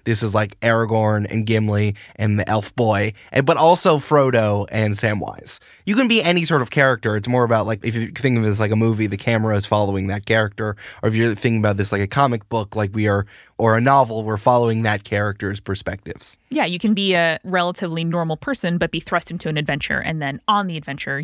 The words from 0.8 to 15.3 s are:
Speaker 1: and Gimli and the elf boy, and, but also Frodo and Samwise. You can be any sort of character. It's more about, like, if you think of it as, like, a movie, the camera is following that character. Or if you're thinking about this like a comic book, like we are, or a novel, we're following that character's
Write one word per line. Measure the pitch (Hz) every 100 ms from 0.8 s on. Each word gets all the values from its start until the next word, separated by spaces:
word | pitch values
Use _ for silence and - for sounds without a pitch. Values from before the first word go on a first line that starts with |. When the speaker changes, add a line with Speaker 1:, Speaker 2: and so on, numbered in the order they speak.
| 113 113 107 107 107
Speaker 1:
and | 110
Gimli | 107 110 107 104 104 101 -
and | - 107 104
the | -
elf | 110 - -
boy, | 113 101 104 104 -
and, | -
but | 131 160
also | 160 175 190 151
Frodo | - 151 135 120 107 104 101
and | 110 107
Samwise. | 101 113 104 53 - - - - - -
You | 208
can | 247
be | 226
any | 170 175
sort | 160 156
of | 117
character. | 147 135 120 113 107
It's | 104
more | 123
about, | 120 113 104
like, | 110
if | 120 117
you | 113
think | - 135 117
of |
it | 110
as, | 104
like, | 107
a | 110
movie, | 113 107 107
the | 101
camera | - 113 110 104
is | -
following | 104 101 98 95
that | 101 -
character. | 110 107 - 107 104 - -
Or | 107
if | 110
you're | 117
thinking | 104 120 113
about | 104 101
this | 101
like | 101
a | 101
comic | 139 139 120 -
book, | 113 104 110
like | 104
we | 107 107
are, | 101 101 - - -
or | 113 110
a |
novel, | 127 139 120 113
we're | 107 107
following | 131 123 117 113
that | 110 104
character's | - 104 104